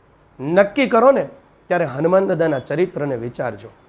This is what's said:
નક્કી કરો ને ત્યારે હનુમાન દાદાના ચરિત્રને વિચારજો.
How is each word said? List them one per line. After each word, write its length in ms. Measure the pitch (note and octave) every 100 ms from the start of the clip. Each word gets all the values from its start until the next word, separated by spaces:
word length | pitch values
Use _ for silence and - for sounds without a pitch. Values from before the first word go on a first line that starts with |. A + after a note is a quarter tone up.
| _ _ _ -
નક્કી 460 | C3+ F3+ G3+ C#4+ B3
કરો 240 | A3+ B3
ને 180 | B3+ D3 - _ _ -
ત્યારે 180 | F3
હનુમાન 440 | D#3 B2+ E3 F#3+ G3
દાદાના 300 | E3 E3 C#3
ચરિત્રને 580 | - D3 F3+ D3+ C#3+ A#2+
વિચારજો. 520 | A#2+ - B2+ G#2 G#2+ -